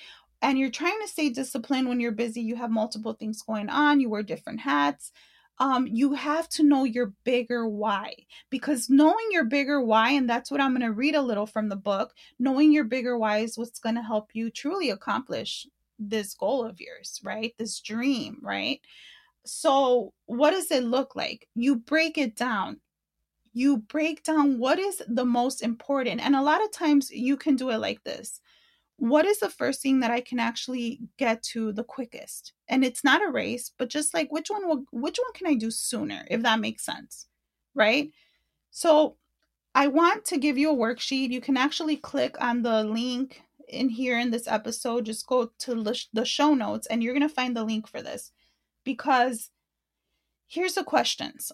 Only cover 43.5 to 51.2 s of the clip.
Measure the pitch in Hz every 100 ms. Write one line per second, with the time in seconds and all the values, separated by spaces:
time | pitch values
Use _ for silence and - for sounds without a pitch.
43.5 | _ - - 262 226 254 240 247 233 -
44.5 | 220 226 233 247 233 220 220 - 254 233
45.5 | - - 226 208 - - 220 240 - 294
46.5 | 277 208 214 - 226 226 269 302 262 254
47.5 | 233 220 220 214 - - - - _ _
48.5 | _ _ _ 254 - 294 262 254 233 -
49.5 | _ _ _ _ _ _ _ _ _ _
50.5 | 330 370 381 - 269 233 -